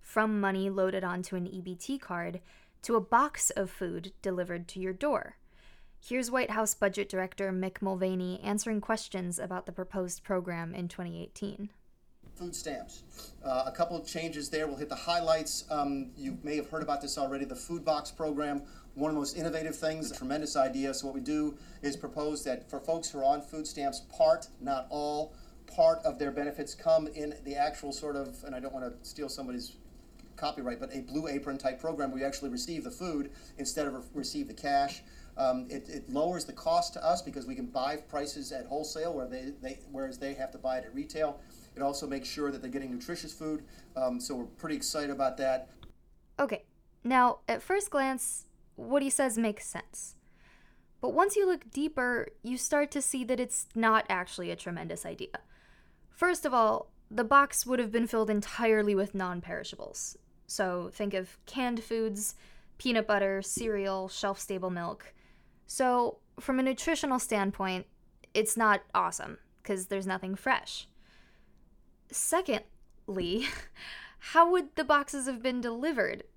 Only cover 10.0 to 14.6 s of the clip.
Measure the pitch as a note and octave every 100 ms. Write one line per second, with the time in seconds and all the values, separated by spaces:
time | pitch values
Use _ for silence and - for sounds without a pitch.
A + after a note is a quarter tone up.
10 | F3+ - - F#3 F3+ E3+ E3 F3 F3 -
11 | F3 E3 - - G3+ G3 G#3 - - _
12 | _ _ - - F3 - D#3 C3 - -
13 | - - - - C3+ C3 C3+ - E3+ E3
14 | - D#3+ E3 D3 C#3+ D#3